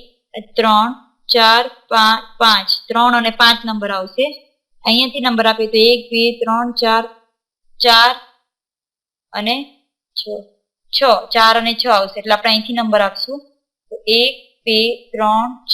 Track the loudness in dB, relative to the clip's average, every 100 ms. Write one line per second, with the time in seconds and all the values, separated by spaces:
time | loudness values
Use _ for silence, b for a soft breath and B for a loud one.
0 | -12 _ _ -16 -10 -2 2 2 2 -4
1 | _ _ -2 2 4 2 0 -8 -4 0
2 | 2 0 -4 0 2 2 -2 -6 -4 0
3 | 2 2 0 2 2 2 -2 -6 -6 -6
4 | -6 -4 -4 -4 _ _ _ _ 0 0
5 | 0 -2 -4 0 0 0 0 2 4 2
6 | -2 -2 0 -2 -4 -2 -4 -2 0 0
7 | -2 -12 _ _ _ _ _ -2 2 4
8 | 4 0 -12 _ _ _ _ _ _ _
9 | _ _ _ -6 -4 -4 -6 _ _ _
10 | _ -12 -10 -12 -14 _ _ _ -8 -2
11 | 2 2 0 0 2 2 -2 -4 0 0
12 | 0 -8 -4 -2 0 -2 -2 -4 0 0
13 | 0 -4 -10 -12 -14 _ _ _ -20 -12
14 | 0 0 0 -4 _ _ -2 0 0 -4
15 | _ -4 0 0 -2 -8 -6